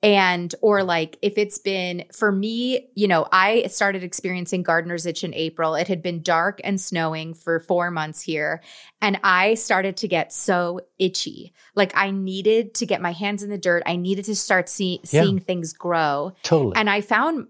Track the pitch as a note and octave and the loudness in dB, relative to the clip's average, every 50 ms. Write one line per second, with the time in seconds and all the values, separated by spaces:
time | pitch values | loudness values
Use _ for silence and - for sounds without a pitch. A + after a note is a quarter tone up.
0 | - G#3 G#3 G3 F#3+ F#3 F3+ F3 F3 E3+ - - - A3 G#3 G3 G3 F#3 F3 E3 | 6 6 6 6 4 4 2 0 -4 -6 -8 0 2 4 4 4 2 2 0 0
1 | D#3+ D#3+ - - - G#3 G#3 G#3 G#3 G#3 G#3 - _ G3+ G3 F#3+ F3+ F3+ F3+ F3 | 0 -4 -6 -4 -4 -2 0 0 -2 -2 -4 -6 _ -4 -4 -2 -4 -4 -6 -8
2 | E3+ _ - - - G#3 G3+ F#3+ G3 A3 A3+ A#3 B3 B3 C4 B3+ C4 _ _ - | -10 _ -8 0 0 2 2 2 -2 -2 -4 -2 -2 -2 -2 -2 -4 _ _ -2
3 | G#3 G3+ F3+ E3 D3+ - - F#3 F#3 G3+ A3 A#3+ - G3+ - - G#3+ G3+ G3 F#3+ | 2 2 4 2 2 2 4 4 4 4 4 2 0 0 -2 0 0 0 0 -2
4 | F3+ F3+ - - - F#3 F#3 F3+ F3 - - F3+ F3 - E3 E3 E3 E3+ F3 E3+ | -6 -6 -8 -6 -4 -4 -4 -4 -4 -2 -2 -2 0 2 2 2 2 -2 -6 -6
5 | D#3+ F3 D#3+ - - E3+ - - D#3+ D#3+ D#3+ E3 E3 D#3+ D#3+ D3+ E3+ F#3 F#3+ E3+ | -4 -6 -6 -6 -6 -8 -4 -4 -4 -4 -2 -2 -2 0 0 0 0 -2 -2 -4
6 | E3 F3+ F3 E3+ D#3 - E3+ E3 E3 F#3+ G3 - - - G3+ F#3+ F#3 - - E3+ | -2 -4 -6 -4 -2 0 2 2 2 0 -2 -4 -6 -4 -4 -4 -4 -4 -4 -2
7 | E3 D#3+ D#3 D#3+ D#3+ E3 E3 D#3+ - - E3 E3 E3 - F#3+ F3 F3 F3 F3 E3 | -2 -2 -2 -4 -8 -10 -12 -12 -2 0 0 0 0 0 0 0 2 0 -2 -4
8 | D#3 D#3 D3+ - - - D#3+ D#3 D3+ D3+ D#3 E3 - - - - - - _ _ | -4 -4 -6 -10 -6 -6 -4 -4 -2 -4 -4 -6 -8 -18 -20 -20 -20 -20 _ _
9 | - G#3 G3 G3 - G3 F#3 F3+ F#3+ G3+ A3+ A3 - - G#3+ F#3 F#3+ G3 F#3+ - | 0 0 0 2 2 4 4 6 6 4 2 0 2 0 2 2 2 0 -4 -4
10 | - G3 F3 E3 D#3 - - - - - F#3+ F3+ F3+ F3 F3 F3+ - _ _ _ | -4 -2 0 0 0 -2 -6 -6 0 0 2 2 2 -2 -4 -6 -10 _ _ _
11 | F#3 F#3 F#3 - - - - - - F3 _ _ _ _ _ - G3+ F#3+ - - | 0 0 0 -2 -8 -8 -10 -16 -18 -20 _ _ _ _ _ 0 0 2 2 0
12 | G3 G3 G3 G3 F#3+ F#3+ F#3+ F#3+ F#3+ G#3 A3 A3+ A#3 A3+ _ - A#3+ F#3 G#3 - | 0 0 0 -4 -4 -4 -6 0 2 2 4 2 2 -2 _ -8 -4 -2 -2 -2
13 | F3+ F3+ E3+ D#3+ G3 G3+ G#3 G3+ G#3 G3+ G#3 G3 - F3+ F3 E3+ - - E3+ F3 | -2 -4 -4 -4 -4 -4 -4 -4 -6 -6 -8 -4 0 0 0 0 0 -2 -4 -2
14 | F3+ F3+ G3 F#3+ G3 G#3 G#3+ F#3+ - - G3+ F#3 F3 - - - G3+ F#3 F3+ - | 0 -2 -2 -2 -2 -4 -4 -4 0 2 2 2 2 0 -4 -2 -2 -2 -2 -4
15 | - - - D3 E3+ - G3 F#3+ F3+ - F#3 F3+ E3 D#3+ - _ - F3 F3 E3 | -6 2 4 4 4 4 2 0 -2 -2 -4 -4 -4 -8 -10 _ -4 -2 0 2
16 | D#3+ D3 C#3+ C#3+ D3 F#3+ F#3+ _ _ - E3 D#3+ C#3 A2 F2+ - G#3+ G#3 G3 G#3 | 2 2 2 0 -2 -6 -8 _ _ 2 4 4 4 4 2 2 2 2 2 0
17 | G3+ - A#3 G#3+ B3+ D#4 E4 C#4+ G3+ - | 0 0 2 2 2 2 0 -4 -6 -10